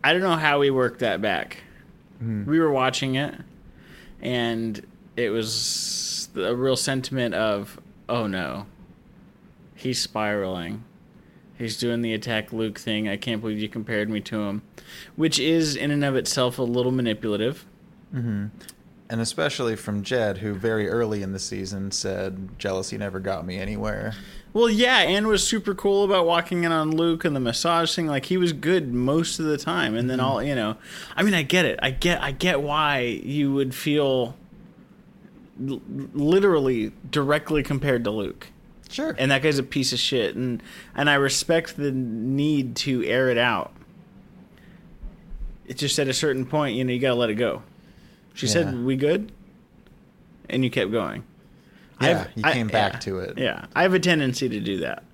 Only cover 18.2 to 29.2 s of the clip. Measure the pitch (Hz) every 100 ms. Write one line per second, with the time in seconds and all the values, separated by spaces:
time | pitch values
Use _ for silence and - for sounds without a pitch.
18.2 | 120 104 104 - - - - - - 113
19.2 | 113 - 156 - 120 110 - 104 98 127
20.2 | 110 92 107 98 113 110 101 113 113 104
21.2 | 98 95 - 98 95 98 98 - 101 95
22.2 | 95 190 95 - 101 95 95 107 101 95
23.2 | 95 95 85 92 98 107 107 101 104 107
24.2 | - - - 214 233 214 247 254 160 196
25.2 | 220 202 - 226 208 190 202 196 202 196
26.2 | 170 170 175 180 170 160 156 160 170 160
27.2 | 170 143 123 117 170 170 165 - 160 139
28.2 | 131 185 175 151 156 185 143 123 127 156